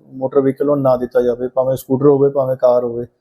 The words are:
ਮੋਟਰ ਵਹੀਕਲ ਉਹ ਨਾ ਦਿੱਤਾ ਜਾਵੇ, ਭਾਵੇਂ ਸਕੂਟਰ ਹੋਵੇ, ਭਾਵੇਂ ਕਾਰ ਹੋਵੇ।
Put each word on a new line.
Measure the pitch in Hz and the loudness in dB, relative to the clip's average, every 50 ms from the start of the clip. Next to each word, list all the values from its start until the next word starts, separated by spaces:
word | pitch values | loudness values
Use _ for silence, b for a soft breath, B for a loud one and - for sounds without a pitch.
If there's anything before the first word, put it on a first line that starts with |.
| _ 135 | _ _
ਮੋਟਰ | 135 131 131 131 - 143 | -10 -8 -6 -2 0 0
ਵਹੀਕਲ | 135 135 131 - 143 139 | 0 0 0 0 0 0
ਉਹ | 147 | 0
ਨਾ | 143 135 131 127 | 2 2 2 2
ਦਿੱਤਾ | 123 123 120 - 127 | 0 -2 -2 0 0
ਜਾਵੇ, | 123 120 120 120 127 123 | 0 0 -2 -2 -6 -4
ਭਾਵੇਂ | - 131 131 131 131 | -4 -2 -2 -2 -2
ਸਕੂਟਰ | 127 - - 135 127 143 | -4 -2 -4 -2 2 2
ਹੋਵੇ, | 147 143 135 139 143 | 2 4 4 2 0
ਭਾਵੇਂ | 143 143 131 131 131 | 0 -2 -2 -2 -2
ਕਾਰ | 127 - 123 123 123 123 | 0 2 2 2 2 0
ਹੋਵੇ। | 120 117 120 120 - _ _ | -2 -4 -8 -10 -10 _ _